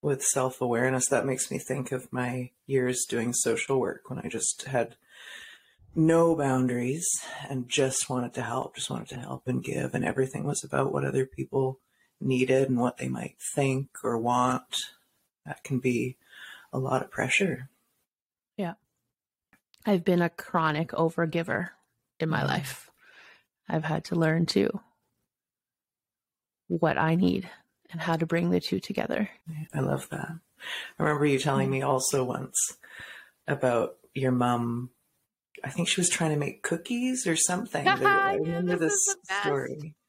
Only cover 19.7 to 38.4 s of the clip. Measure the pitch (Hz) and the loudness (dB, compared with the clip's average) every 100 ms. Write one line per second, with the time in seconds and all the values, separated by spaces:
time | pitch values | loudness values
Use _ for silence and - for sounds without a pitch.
19.7 | _ - 196 170 175 170 - - 180 160 | _ 2 2 6 4 4 0 -2 2 2
20.7 | 151 165 - 165 165 170 170 165 196 - | 2 -2 2 2 2 0 0 0 -2 -2
21.7 | - _ _ _ _ 160 - - - 135 | -10 _ _ _ _ -2 0 0 0 -2
22.7 | - - _ _ - - - _ _ - | -10 -16 _ _ -20 -20 -20 _ _ -4
23.7 | 160 156 156 - 175 160 160 170 - 196 | -2 -2 -4 -2 0 2 2 2 2 2
24.7 | 196 _ _ _ _ _ _ _ _ _ | -2 _ _ _ _ _ _ _ _ _
25.7 | _ _ _ _ _ _ _ _ _ _ | _ _ _ _ _ _ _ _ _ _
26.7 | 170 165 - 160 165 180 190 185 - _ | 0 2 2 2 4 4 2 -4 -16 _
27.7 | _ _ 165 160 165 165 170 175 180 - | _ _ -8 -2 0 0 0 2 0 0
28.7 | 190 - 196 - - 202 - - 156 156 | -4 -4 -4 -2 -2 -2 -6 -14 -12 -8
29.7 | 151 135 139 - - - 165 _ _ - | -4 -2 -2 -4 -10 -8 -10 _ _ -12
30.7 | - - - 160 147 147 135 147 135 135 | -10 -10 -2 0 4 4 4 2 2 2
31.7 | 135 135 131 127 139 127 - 131 - - | 0 2 2 2 0 0 -2 -4 -2 -2
32.7 | - - - - - - _ - 139 127 | -4 -18 -18 -16 -18 -20 _ -6 0 2
33.7 | 120 98 - _ - 131 127 123 120 120 | 2 0 -4 _ -2 0 2 2 2 0
34.7 | 120 123 _ _ _ _ _ _ - 135 | -4 -6 _ _ _ _ _ _ -12 -8
35.7 | 135 170 - 170 - 160 151 143 - - | -4 0 2 0 2 0 0 -2 -4 -4
36.7 | 170 - 240 254 254 - 165 - 180 247 | -4 -2 -2 -2 -2 0 2 2 0 -2
37.7 | - 359 392 415 392 392 403 | -2 2 4 4 4 4 0